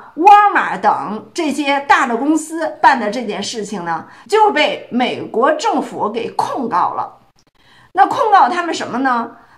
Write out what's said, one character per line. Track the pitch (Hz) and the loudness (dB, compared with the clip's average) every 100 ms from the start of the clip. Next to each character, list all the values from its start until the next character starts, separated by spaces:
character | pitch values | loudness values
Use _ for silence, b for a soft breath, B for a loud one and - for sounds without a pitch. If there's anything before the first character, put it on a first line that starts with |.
| - - | -14 2
沃 | 359 | 6
尔 | 403 415 | 8 6
玛 | 320 185 180 | 2 -2 -2
等 | 202 135 143 214 208 | 0 0 -2 -8 -10
这 | - 311 | -6 -4
些 | 269 285 277 | -2 -2 -2
大 | 277 359 269 | 2 2 2
的 | 226 | -2
公 | 277 311 | 0 -2
司 | - 330 311 - | -2 -6 -6 2
办 | 330 269 | 2 4
的 | 233 | -2
这 | 240 | -6
件 | 220 180 | -6 -6
事 | 208 240 196 | -8 -8 -8
情 | 202 | -8
呢， | 170 160 - B B | -6 -8 -8 B B
就 | 427 427 | 2 4
被 | 294 277 - - | 2 0 -2 -6
美 | 240 233 139 | -2 -2 -4
国 | - 208 277 | -6 0 0
政 | 311 453 320 | 0 0 -2
府 | - 170 185 | -4 -6 -6
给 | 226 - | -4 -8
控 | - - 453 233 | -6 -6 -4 -4
告 | 175 160 | -2 -2
了。 | - - - _ _ b b b b b | -4 -10 -12 _ _ b b b b b
那 | 349 392 | 0 0
控 | - 466 | 2 2
告 | 392 247 | 4 4
他 | 359 | 0
们 | 339 | -4
什 | - - | -6 -6
么 | 247 | -4
呢？ | 269 240 233 - B | -2 -2 -4 -12 B